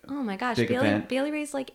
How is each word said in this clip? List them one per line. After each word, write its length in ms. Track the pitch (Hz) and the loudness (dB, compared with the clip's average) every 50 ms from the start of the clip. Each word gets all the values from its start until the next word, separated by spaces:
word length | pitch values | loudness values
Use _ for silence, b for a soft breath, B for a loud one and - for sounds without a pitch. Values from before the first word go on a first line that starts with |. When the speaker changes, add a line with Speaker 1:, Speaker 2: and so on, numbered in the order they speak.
| - - | -12 -8
Speaker 1:
Oh 160 | 269 285 262 | -6 -4 -4
my 120 | 214 190 | -4 -4
gosh, 200 | 190 254 247 226 240 | -2 -2 0 2 2
Speaker 2:
big 120 | 233 - | 2 2
Speaker 1:
Bailey, 180 | 240 247 247 208 | 4 4 4 4
Speaker 2:
event. 220 | 202 208 - - | 4 2 0 0
Speaker 1:
Bailey 220 | 247 262 277 302 | 0 0 0 0
raised, 220 | 302 302 294 285 - | -2 -2 -4 -4 -4
like, 160 | 277 262 - | -6 -6 -6